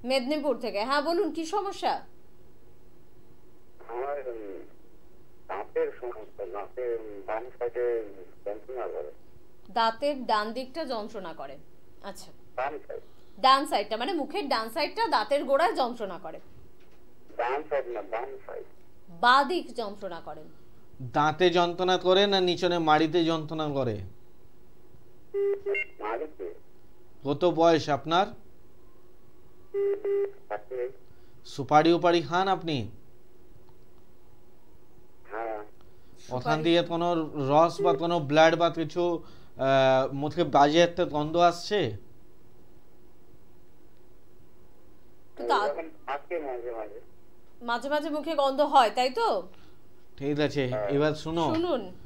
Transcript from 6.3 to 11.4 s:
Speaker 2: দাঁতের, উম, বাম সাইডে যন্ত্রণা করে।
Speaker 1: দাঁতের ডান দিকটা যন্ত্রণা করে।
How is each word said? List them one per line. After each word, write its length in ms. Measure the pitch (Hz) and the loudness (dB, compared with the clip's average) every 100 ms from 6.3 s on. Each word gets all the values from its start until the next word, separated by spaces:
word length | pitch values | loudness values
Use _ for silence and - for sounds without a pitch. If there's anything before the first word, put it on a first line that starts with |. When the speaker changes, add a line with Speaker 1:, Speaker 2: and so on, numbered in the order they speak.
| - 98 | -8 -6
Speaker 2:
দাঁতের, 520 | 104 92 - 123 117 | -6 -8 -6 -4 -4
উম, 220 | 110 101 98 | -6 -10 -4
বাম 180 | 110 123 - | -4 -6 -4
সাইডে 460 | 120 120 120 117 104 98 90 - 101 | -4 0 0 0 -4 -10 -12 -8 -8
যন্ত্রণা 400 | 107 - 127 95 | -8 -8 -6 -6
করে। 260 | 82 73 - - - - - - | -6 -8 -10 -14 -14 -14 -14 -4
Speaker 1:
দাঁতের 560 | 233 226 226 285 269 233 | 2 2 2 -2 -2 2
ডান 260 | 214 214 | 2 2
দিকটা 320 | 233 262 330 | -4 -6 -6
যন্ত্রণা 500 | 285 233 214 220 180 | -4 -6 -6 -8 -10
করে। 220 | 151 | -10